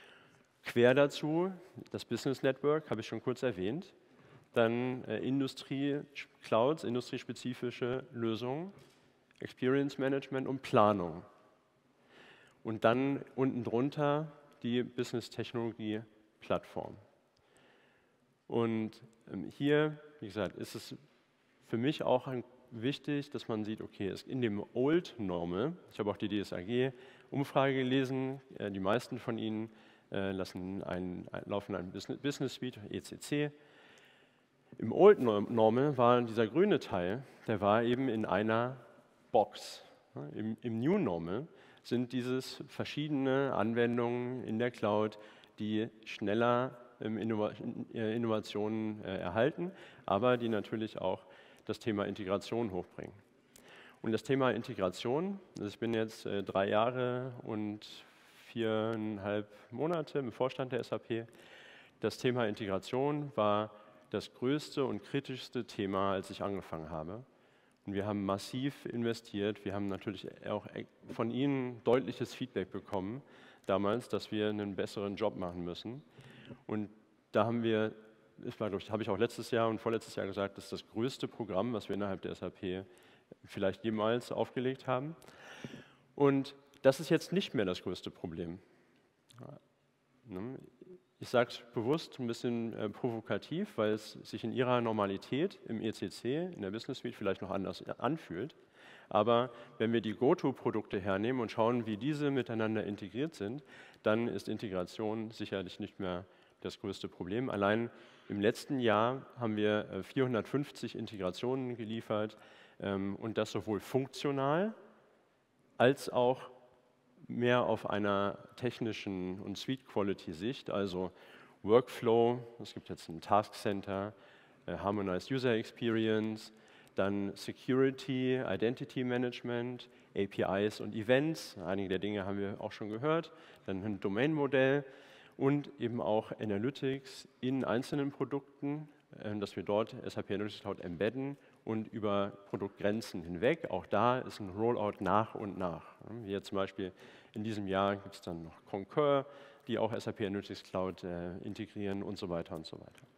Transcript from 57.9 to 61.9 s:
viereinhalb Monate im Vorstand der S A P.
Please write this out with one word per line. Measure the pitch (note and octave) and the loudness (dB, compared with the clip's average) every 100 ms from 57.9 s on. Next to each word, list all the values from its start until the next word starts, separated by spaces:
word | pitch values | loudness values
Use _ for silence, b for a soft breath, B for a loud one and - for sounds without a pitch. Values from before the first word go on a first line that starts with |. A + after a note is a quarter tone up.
| - - B B - - | -18 -20 B B -20 -10
viereinhalb | A#2 A2+ A2 A2 A2+ G#2+ G#2 G2+ G#2 G#2 B B | -2 0 2 0 0 -2 -2 -2 -2 -2 B B
Monate | A#2+ D3+ E3+ D3 D3 | -4 -2 -2 -2 -4
im | B2+ | -4
Vorstand | - C3 - B2+ | 0 -2 0 -2
der | B2 | -2
S | - | -2
A | A2+ | -6
P. | - A2+ A#2 B B B B B B | -2 -4 -4 B B B B B B